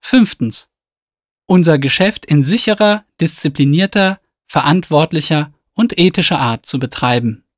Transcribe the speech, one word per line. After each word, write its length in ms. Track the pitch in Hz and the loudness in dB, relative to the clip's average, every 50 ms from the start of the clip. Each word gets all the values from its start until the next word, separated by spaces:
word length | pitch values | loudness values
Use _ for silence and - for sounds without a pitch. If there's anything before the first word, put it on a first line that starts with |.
Fünftens, 680 | _ - - 262 226 - - _ - 113 107 - - _ _ _ _ _ _ _ _ _ _ _ _ _ _ _ _ | _ 0 2 2 2 0 -2 _ -6 -6 -6 -8 -12 _ _ _ _ _ _ _ _ _ _ _ _ _ _ _ _
unser 320 | _ 185 185 175 165 156 143 | _ 2 4 4 4 2 2
Geschäft 480 | 139 135 - - 185 196 214 - - | 2 -2 0 0 0 -2 -2 -4 -4
in 180 | - 156 147 139 | 0 2 2 2
sicherer, 600 | 135 190 233 - - 214 202 214 208 208 214 - _ _ _ | 2 0 0 0 0 0 2 2 2 2 0 -4 _ _ _
disziplinierter, 1000 | 165 165 - - - 156 139 - 143 139 143 165 190 196 - 208 196 190 196 - _ _ _ _ _ | -4 -4 -4 -4 -6 -6 -2 0 0 2 2 2 0 0 0 0 0 0 -2 -4 _ _ _ _ _
verantwortlicher 1040 | _ - 151 127 147 156 185 175 - 156 147 156 160 - 160 151 - 160 151 151 151 _ _ _ _ _ | _ -4 -2 0 2 0 0 0 0 0 0 0 2 -2 -4 -2 0 -2 -2 -2 -4 _ _ _ _ _
und 260 | - 226 233 - - | -2 -2 -2 2 2
ethischer 400 | 175 185 180 - 170 - 185 147 | 2 2 2 0 -2 -2 -2 -2
Art 280 | 135 120 113 113 _ | -2 -2 -4 -4 _
zu 120 | - - 135 | -6 -6 -4
betreiben. 680 | 131 127 - - - 123 123 120 120 117 104 - _ _ _ | -4 -6 -6 -4 -2 0 0 0 0 -2 -6 -6 _ _ _